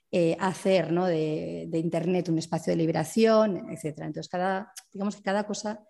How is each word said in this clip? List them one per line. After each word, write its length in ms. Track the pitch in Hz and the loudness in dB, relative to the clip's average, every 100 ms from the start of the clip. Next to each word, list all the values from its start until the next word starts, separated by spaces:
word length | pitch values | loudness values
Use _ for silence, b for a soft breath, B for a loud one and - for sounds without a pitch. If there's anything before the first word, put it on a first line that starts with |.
| - | -4
eh, 260 | 175 165 160 | 2 2 2
hacer, 520 | 190 - 196 190 156 | -2 0 2 4 4
¿no? 140 | 175 185 | 2 2
de, 600 | 160 156 156 170 165 165 | 2 0 -2 -4 -8 -4
de 100 | 165 | -2
Internet 500 | 165 165 165 185 170 | 0 0 0 0 2
un 80 | 160 | 0
espacio 340 | 160 165 185 | 0 -4 0
de 60 | 170 | 0
liberación, 920 | 165 160 156 - 220 220 220 175 - | 2 0 0 4 6 6 4 0 -6
etcétera. 360 | 170 151 151 156 | -8 -8 -8 -8
Entonces, 220 | 156 160 | -8 -6
cada, 420 | 180 185 190 220 - _ | -4 -2 -2 -6 -16 _
digamos 240 | 190 202 208 | -6 -6 -4
que 80 | |
cada 220 | 196 202 208 | -2 -2 -2
cosa 380 | 196 214 220 b | -6 -6 -8 b